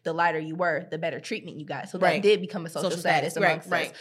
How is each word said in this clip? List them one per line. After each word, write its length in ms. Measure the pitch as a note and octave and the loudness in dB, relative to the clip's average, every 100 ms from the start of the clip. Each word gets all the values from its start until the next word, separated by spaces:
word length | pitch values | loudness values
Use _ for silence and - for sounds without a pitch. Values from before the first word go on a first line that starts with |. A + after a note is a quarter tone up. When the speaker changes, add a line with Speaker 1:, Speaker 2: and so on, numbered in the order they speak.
Speaker 1:
the 100 | E3 | -4
lighter 280 | D#3+ E3+ D#3+ | 2 2 2
you 160 | D#3 E3+ | -2 0
were, 320 | F3 D3+ F3+ | 0 0 -4
the 80 | D#3+ | -4
better 220 | E3 B2+ | -4 -6
treatment 380 | - A3 F3 D3+ | -6 -8 -8 -12
you 40 | |
got. 240 | D3 C#3 G3+ | -10 -10 -8
So 80 | F3+ | 2
that 60 | F#3 | 2
Speaker 2:
Right. 160 | D#3 | 4
Speaker 1:
did 180 | G3+ G3+ | 4 4
become 260 | F#3 F#3 E3 | 2 -8 -8
a 20 | |
social 220 | D3+ F3 | -4 -4
Speaker 2:
Social 100 | E3+ | -2
Speaker 1:
status 340 | E3+ D#3+ C#3+ | 2 2 2
Speaker 2:
status. 60 | - | 2
Right, 100 | F3+ | 2
Speaker 1:
amongst 140 | D#3+ F3+ | 2 0
us. 40 | |
Speaker 2:
right. 200 | E3+ D3+ - | -2 -2 -8